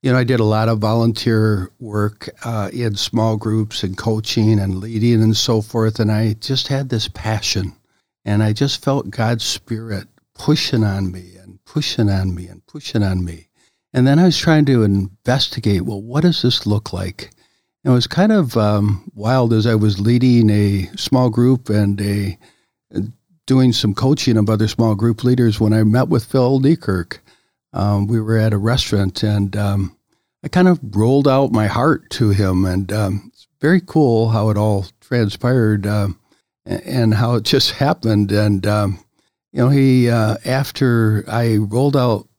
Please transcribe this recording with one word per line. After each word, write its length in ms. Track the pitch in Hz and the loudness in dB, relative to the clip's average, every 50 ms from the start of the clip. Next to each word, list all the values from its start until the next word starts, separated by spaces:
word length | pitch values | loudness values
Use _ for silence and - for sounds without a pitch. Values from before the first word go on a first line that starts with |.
| - | 0
You 60 | 139 | 0
know, 80 | 127 123 | 0 0
I 40 | 123 | 2
did 160 | 120 131 120 | 0 0 2
a 40 | 113 | 2
lot 260 | 107 107 107 110 113 | 2 2 2 2 0
of 80 | 113 107 | 0 0
volunteer 920 | 104 107 113 117 113 113 110 110 - 120 113 110 110 110 107 98 90 - _ _ | 0 0 0 2 2 0 0 0 -2 0 0 2 2 2 0 0 -4 -8 _ _
work, 500 | 127 110 104 104 104 104 104 _ - - - _ - | -16 -8 -4 -2 -2 -4 -4 _ -18 -18 -18 _ -10
uh, 260 | 117 117 110 101 98 | -8 -6 -6 -6 -6
in 240 | 107 120 120 113 101 | -6 -6 -4 -4 -4
small 420 | 98 - - - 123 110 113 110 107 | -4 -8 -4 -2 0 0 0 0 -2
groups 440 | - 113 107 110 107 101 - - | -2 -2 -2 -2 -2 -4 -6 -8
and 160 | - 95 92 - | -6 -6 -6 -4
coaching 600 | - 117 110 107 107 - - - 110 110 110 104 | -4 -2 -2 -2 -4 -4 -2 0 2 2 2 2
and 160 | 98 95 92 | 2 0 -4
leading 480 | 92 95 110 117 110 107 120 120 110 110 | -6 -8 -6 -4 0 2 2 4 4 4
and 120 | 110 110 | 2 2
so 280 | - - - 120 110 104 | 0 0 0 0 -2 -2
forth, 360 | - - 113 110 110 110 - | -2 -4 -2 -2 -2 0 0
and 120 | 113 104 | 0 0
I 220 | 107 107 113 113 107 | 0 0 0 -2 -2
just 340 | 110 - - 135 131 - - | -4 -6 -6 -4 -4 -4 -4
had 220 | 139 135 139 131 | -4 -4 -4 -4
this 180 | 127 110 - - | -4 -4 -4 -6
passion, 680 | - - - 110 110 107 - - - 110 95 92 - _ _ _ _ _ _ _ _ _ _ | -10 -10 -6 -4 -4 -4 -4 -4 -4 -4 -4 -6 -10 _ _ _ _ _ _ _ _ _ _
and 200 | - 104 101 110 | -2 0 2 2
I 100 | 107 107 | 0 0
just 300 | 107 139 143 - - - | 0 -2 -4 -4 -4 -4
felt 260 | - 135 139 - - | -2 -2 -2 -4 -8
God's 340 | 107 - 113 113 120 113 - | -6 -4 -2 -2 -2 -2 -4
Spirit 640 | - - - _ _ 117 110 113 113 104 95 - _ _ _ _ _ _ | -6 -8 -10 _ _ -10 -10 -8 -8 -10 -10 -10 _ _ _ _ _ _
pushing 480 | - - - 151 147 - - - 117 110 | -8 -2 0 0 0 0 -2 -2 0 0
on 280 | 104 95 98 98 92 | 0 0 -2 -4 -6
me 260 | 87 92 90 - - - | -8 -10 -16 -20 -20 -20
and 160 | - - 95 - _ | -20 -20 -20 -20 _
pushing 460 | _ - - 151 - - - 117 104 | _ -8 -6 -6 -6 -2 0 0 0
on 240 | 98 95 92 95 90 | 0 0 -2 -2 -4
me 100 | 87 87 | -6 -10
and 180 | 90 92 - _ _ | -14 -18 -20 _ _
pushing 340 | _ 151 - - - 113 | _ -16 -16 -6 -4 -2
on 240 | 104 98 92 92 90 | -2 0 -2 -2 -4
me. 220 | 87 85 82 82 _ _ _ _ _ _ _ _ _ _ | -6 -8 -14 -18 _ _ _ _ _ _ _ _ _ _
And 120 | 127 123 | 0 2
then 140 | 135 143 156 | 4 4 4
I 60 | 180 | 4
was 120 | 185 156 - | 4 2 2
trying 280 | - - 160 156 147 | 0 2 2 4 4
to 180 | 139 131 120 110 | 4 2 2 2
investigate, 1000 | 101 98 98 95 95 - _ _ - 123 131 - - - - 107 107 101 92 | 2 2 0 0 -4 -8 _ _ -2 -2 -2 -2 -4 -6 -4 -2 0 0 0
well, 220 | 90 87 107 98 104 | -2 -4 -8 -10 -10
what 180 | 117 123 147 | -6 -4 0
does 220 | 156 180 160 - - | 2 2 0 2 0
this 240 | 123 123 - - 104 | 0 -2 0 -2 0
look 260 | 107 104 104 - - | -2 -2 -2 -6 -8
like? 380 | 90 95 92 - - - - _ _ _ _ _ _ _ _ _ _ _ | -8 -8 -8 -10 -12 -18 -20 _ _ _ _ _ _ _ _ _ _ _
And 80 | - | 0
it 40 | 127 | 2
was 100 | 123 127 | 2 2
kind 260 | 131 - - 185 214 | -2 0 0 2 2
of, 240 | 220 208 170 123 - | 4 2 0 0 0
um, 540 | 117 107 104 104 104 101 104 104 92 - - _ | 0 2 2 2 2 2 0 0 -2 -6 -14 _
wild 380 | 104 104 110 127 135 123 117 113 | -6 -2 0 2 2 2 2 2
as 120 | 110 107 | 2 2
I 80 | 120 113 | 2 2
was 260 | 110 104 107 98 92 | 2 2 2 0 0
leading 520 | 101 113 120 120 123 127 123 120 113 107 | 0 2 2 4 4 4 4 6 4 4
a 320 | 104 104 104 101 101 98 92 - - | 4 4 2 2 0 -2 -4 -6 -8
small 360 | - - - - 127 127 123 | -10 -6 -2 0 2 2 2
group 360 | 107 120 120 123 131 123 - - | 2 2 2 2 2 0 -2 -2
and 320 | 104 104 104 101 101 98 | 0 0 2 0 0 -2
a, 380 | 101 101 101 104 101 98 90 _ _ _ _ _ _ _ _ _ _ _ - - 95 110 - _ _ _ _ _ _ - | -2 -4 -2 -2 -4 -6 -8 _ _ _ _ _ _ _ _ _ _ _ -8 -8 -8 -8 -10 _ _ _ _ _ _ 0
doing 260 | 131 131 127 127 113 | 2 4 4 4 2
some 220 | - - 110 101 | 2 0 -2 -2
coaching 420 | - 117 131 147 - - - 117 113 | 0 0 0 0 0 0 0 2 2
of 140 | 104 101 | 2 2
other 160 | 110 104 110 107 | 2 2 0 -2
small 260 | - - 117 113 107 | 0 0 0 0 2
group 300 | 98 107 117 113 110 - | 0 0 -2 -2 0 0
leaders 360 | 123 127 127 123 117 104 - | 0 2 4 2 2 2 2
when 140 | 110 107 110 | 0 2 2
I 80 | 110 | 2
met 280 | 110 107 107 127 135 - | 2 2 2 2 2 2
with 160 | - 120 - | 0 -2 -2
Phil 340 | - - 135 127 123 135 135 | -2 0 0 2 2 2 2
Niekirk. 580 | 135 135 165 160 - - 95 92 85 _ - - _ _ _ _ _ _ _ _ _ _ _ | 2 2 2 0 0 -4 -4 -4 -4 _ -12 -18 _ _ _ _ _ _ _ _ _ _ _
Um, 320 | 87 92 104 104 101 101 | -2 0 0 0 0 0
we 160 | 101 113 113 | -2 -2 -4
were 160 | 107 107 113 110 | 0 0 0 2
at 160 | 110 110 104 | 2 2 0
a 40 | 101 | 0
restaurant, 640 | 98 113 123 139 - - - 101 98 95 92 - - | 0 0 -2 -2 -2 -2 0 0 0 -2 -2 -2 -2
and, 320 | 107 104 104 98 98 98 104 | -2 0 0 -2 -2 -4 -4
um, 380 | 104 101 101 101 98 87 - _ _ _ _ _ _ _ _ _ - | -4 -2 -2 -2 -4 -6 -8 _ _ _ _ _ _ _ _ _ -14
I 20 | 147 | -4
kind 200 | - 180 180 185 | 0 4 4 4
of 120 | 180 - - 113 98 | 4 2 -2 -6 -2
rolled 320 | 101 110 117 131 143 139 143 | 0 2 4 4 4 4 4
out 240 | 131 135 139 - | 4 2 2 2
my 140 | 113 113 107 | 2 0 0
heart 420 | 104 95 107 123 156 156 - _ _ | 0 0 0 2 2 0 0 _ _
to 180 | - - 120 107 | -4 -2 0 2
him, 360 | 98 95 104 95 92 92 95 | 2 2 2 0 0 0 0
and, 280 | 92 90 95 95 90 101 | 0 -2 -4 -4 -4 -4
um, 380 | 107 110 113 - 104 - - _ | -4 -2 -2 -4 -6 -8 -12 _
it's 140 | _ - _ _ _ | _ -20 _ _ _
very 220 | - 151 180 185 | 0 2 2 2
cool 480 | 180 - - 160 151 127 117 110 113 113 | 0 0 0 2 2 4 4 2 2 2
how 200 | 110 113 104 110 | 0 0 0 0
it 80 | 107 101 | 0 0
all 280 | 107 107 104 98 95 87 _ _ | 0 0 0 -2 -4 -6 _ _
transpired, 840 | _ _ 131 123 113 101 - - - 123 127 131 113 107 107 101 95 101 | _ _ -2 0 0 0 -2 -4 -2 0 2 2 2 2 2 0 0 -2
um, 320 | 104 104 101 98 85 _ _ _ _ _ _ _ _ _ _ - | -2 -2 -2 -2 -4 _ _ _ _ _ _ _ _ _ _ -8
a-, 200 | 95 98 - - | -8 -8 -6 -4
and 280 | 131 131 117 110 107 | -2 0 2 2 2
how 180 | 98 120 117 120 | 2 0 0 0
it 100 | 117 104 | -2 0
just 280 | - - 135 - - | 0 0 2 0 0
happened. 600 | - - 139 143 - - - 113 107 104 104 98 | -2 -2 0 0 0 -2 -2 0 2 2 2 2
And, 360 | 101 104 107 104 104 95 92 101 | 0 0 2 2 0 0 0 0
um, 320 | 104 107 104 98 95 85 _ _ _ _ _ _ _ _ _ _ | 0 0 0 -2 -4 -6 _ _ _ _ _ _ _ _ _ _
you 120 | _ - 123 | _ 0 2
know, 60 | 131 | 2
he, 380 | 143 139 135 135 127 127 120 120 | 4 4 4 4 4 4 4 2
uh, 300 | 120 117 110 107 107 - - | 2 2 2 0 -2 -4 -4
after 800 | - 127 135 139 - - - 139 127 117 117 113 107 107 104 101 - | -4 -2 -2 -2 -4 -4 -2 0 2 2 2 2 2 0 0 -2 -4
I 300 | 110 117 120 117 113 104 | -4 -2 0 0 0 0
rolled 400 | 107 101 104 120 135 143 139 147 | 0 0 0 0 0 2 2 2
out 300 | 123 123 113 98 - _ _ | 0 2 0 -2 -4 _ _